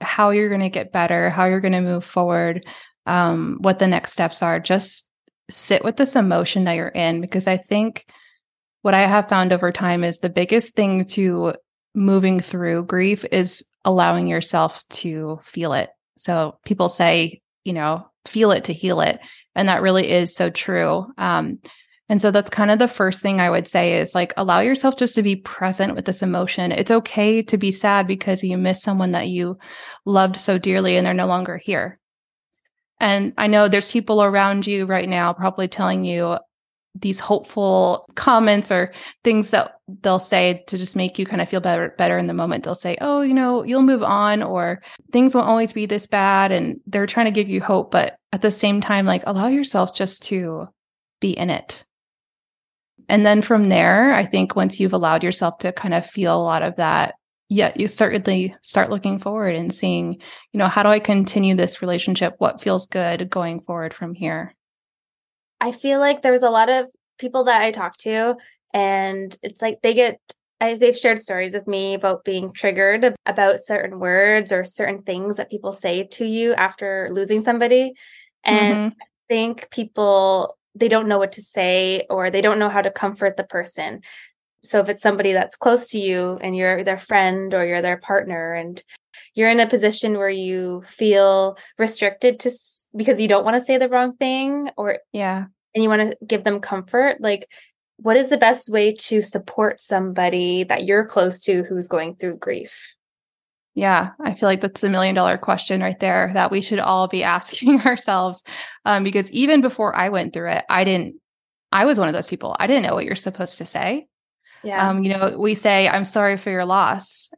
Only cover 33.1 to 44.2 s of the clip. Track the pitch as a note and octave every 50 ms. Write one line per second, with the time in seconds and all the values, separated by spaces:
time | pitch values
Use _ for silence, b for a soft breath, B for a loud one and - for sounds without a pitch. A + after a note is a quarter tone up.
33.1 | G3 G3+ G3 G3 - - G#3+ G#3 G#3+ G#3 G#3 G3+ G3 G3+ G3+ - - A#3 G3+ -
34.1 | A3 G#3+ G3+ G3+ G3 G3 G3 G3 G3+ G3+ G3 G3+ G3+ G3 F#3+ F#3 F#3+ F#3 F#3 F#3
35.1 | F3+ F3 F3 F3 F3+ F3+ F#3 F#3 F#3 - F#3+ F#3 - - G3 F#3 F#3+ F#3 F#3 F3+
36.1 | F3 E3+ F3 E3+ E3+ - - _ _ _ _ _ _ _ _ _ _ F#3+ - G3
37.1 | F#3+ - - - G#3 - - - - G#3+ G3+ F#3+ F#3+ F#3+ F#3 F3+ F3+ - - _
38.1 | _ - - C#4+ B3 A3+ A3+ G#3 G#3 G#3 G#3 - G3 F3+ F3+ F#3 B B B B
39.1 | B B _ A#3 A3 G#3+ G#3 G3+ A3 G3 - - - _ _ - F#3+ - - G3
40.1 | F#3 F#3 F#3 - G3+ F#3 F3+ F3+ F3 F3+ - - - F#3 F#3 F3+ - G3 F3+ F3+
41.1 | - - F#3+ - G#3+ F3+ F3 - - F#3 F3 F#3 E3+ E3+ E3+ E3 - - F3+ F3
42.1 | F3+ F3+ F3 F3 E3+ F3 E3 E3+ E3 - - - - - - F3 F3 - - D4
43.1 | C#4+ C#4+ C#4+ C4+ C4 C4 B3+ B3 B3 A#3 - - B3 C4+ C4 C4+ C4+ A#3 G#3 -
44.1 | G3+ G3+